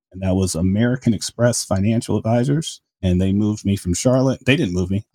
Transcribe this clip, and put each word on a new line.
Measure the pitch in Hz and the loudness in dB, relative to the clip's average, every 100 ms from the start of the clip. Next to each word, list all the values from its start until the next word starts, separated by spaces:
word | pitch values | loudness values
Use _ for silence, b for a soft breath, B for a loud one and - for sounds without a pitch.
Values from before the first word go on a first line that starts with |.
| _ | _
And | 92 | -6
that | 95 95 | -2 0
was | 92 - | 0 0
American | 95 101 120 127 - | 0 2 0 0 0
Express | 98 - - 120 117 | -2 -4 0 0 0
Financial | - 95 101 113 - 107 | -2 0 0 0 0 -2
Advisors. | 110 120 127 147 160 - _ _ | 0 0 0 -2 -4 -10 _ _
And | 95 90 | 0 2
they | 95 | 2
moved | 98 104 107 101 | 2 0 -2 -2
me | 98 | -2
from | - | -2
Charlotte. | 87 127 127 131 123 - | 0 2 2 2 0 2
They | 143 | 2
didn't | 113 90 | 2 0
move | 90 | -2
me. | 98 - | -2 -2